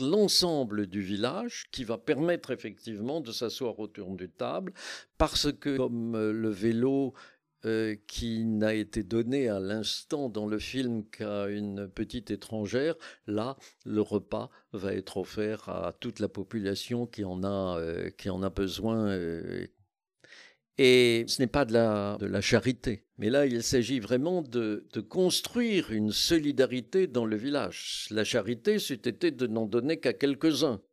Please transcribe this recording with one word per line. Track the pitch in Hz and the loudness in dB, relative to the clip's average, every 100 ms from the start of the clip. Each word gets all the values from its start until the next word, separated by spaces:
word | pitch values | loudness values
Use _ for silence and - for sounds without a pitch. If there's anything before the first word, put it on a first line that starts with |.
l'ensemble | 131 208 202 - 175 151 117 104 98 | 0 4 4 4 2 2 0 -2 -2
du | 101 | -4
village | 92 101 120 180 240 - - | -4 -2 -2 -4 -6 -10 -12
qui | - | -8
va | 110 110 | -6 -4
permettre | - 135 170 170 - | 0 0 2 0 -2
effectivement | 117 113 98 113 104 117 160 | -8 -8 -12 -10 -6 -4 -4
de | 117 | -6
s'asseoir | 104 113 - 123 98 | -6 -6 -4 -6 -6
autour | 107 - 92 92 | -8 -10 -10 -10
d'une | 90 | -10
table, | - 123 165 190 - - - - - | -8 -6 -4 -8 -10 -14 -14 -10 -2
parce | 156 - 147 | 0 0 -2
que | - 143 135 | -2 -2 0
comme, | 123 117 113 113 | 0 -2 -2 0
euh, | 107 | 0
le | 110 110 | 0 -2
vélo, | 95 113 113 131 139 135 - - _ _ _ | 0 2 4 4 2 0 -4 -16 _ _ _
euh, | 110 110 110 104 - | -2 0 0 -4 -8
qui | - 117 113 | -6 -4 0
n'a | 113 107 107 | 0 2 2
été | 110 104 113 | 2 0 -4
donné | 90 113 117 139 120 | 0 0 2 2 2
à | 98 | 0
l'instant | 95 110 101 - - 147 131 | -2 -2 -2 -6 -4 -4 -2
dans | 104 107 | -2 -2
le | 107 | -2
film | - 127 123 113 104 | -4 -4 -2 -2 -4
qu'à | - 107 104 101 | -8 -6 -4 -2
une | 104 104 98 98 | -4 -4 -6 -8
petite | 101 107 123 - | -6 -6 -6 -6
étrangère, | 101 - 110 101 120 156 160 - - - | -6 -6 -4 -2 0 0 -2 -10 -14 -4
là, | 104 120 135 - _ | -2 -2 -6 -14 _
le | 110 107 | -2 0
repas | 101 104 - 107 110 - _ | 2 0 -2 -6 -6 -14 _
va | 104 98 | -6 -4
être | 98 - 98 | -4 -4 -6
offert | 87 107 107 110 - | -6 -4 -4 -4 -6
à | 90 87 - | -6 -6 -6
toute | 123 - | -8 -4
la | 101 | -4
population | 101 95 113 98 98 - 120 120 | -4 -6 -4 -2 -2 -4 -4 -4
qui | - | -6
en | 95 92 | -6 -4
a, | 98 98 92 85 | -2 0 -2 -2
euh, | 82 85 87 | -2 -4 -6
qui | - 101 | -6 -6
en | 92 | -2
a | 95 | -2
besoin, | - 95 87 113 113 104 | -2 -2 -2 -2 0 0
euh. | 95 82 82 87 90 - _ _ _ _ _ - - - _ _ - | 0 -2 -6 -6 -8 -8 _ _ _ _ _ -20 -20 -20 _ _ 6
Et | 127 127 120 117 117 | 8 10 8 6 2
ce | - | 0
n'est | 123 | 2
pas | 147 | 2
de | 120 | 4
la, | 117 113 104 101 104 | 4 4 2 0 -4
de | 98 | -2
la | 98 | 0
charité. | - 113 131 120 135 101 _ - | 4 4 4 0 -4 -6 _ -4
Mais | 107 | 2
là, | 135 | 4
il | 143 117 | 4 2
s'agit | - 131 113 135 | 2 2 2 0
vraiment | 98 127 156 180 | 0 2 2 0
de, | 139 120 110 104 - | -2 -2 0 -2 -6
de | 120 | -8
construire | 107 170 185 - - 240 233 190 143 | -4 2 2 2 0 0 2 2 0
une | 110 107 | 0 0
solidarité | 98 - 165 147 127 123 127 117 190 180 | 2 2 4 4 4 2 0 0 2 2
dans | 120 | 2
le | 110 | 0
village. | 107 131 143 95 - - - - | 0 -2 -2 -4 -6 -8 -8 -4
La | 107 | -2
charité, | 104 123 101 120 208 214 | 0 0 0 -2 0 0
c'eût | - 127 | -2 -4
été | 127 95 180 | -4 0 0
de | 123 123 | 0 0
n'en | 113 107 | 0 0
donner | 120 139 160 | 2 0 0
qu'à | 131 | 0
quelques-uns | - 143 139 160 135 147 104 - | 0 0 2 2 4 2 0 -8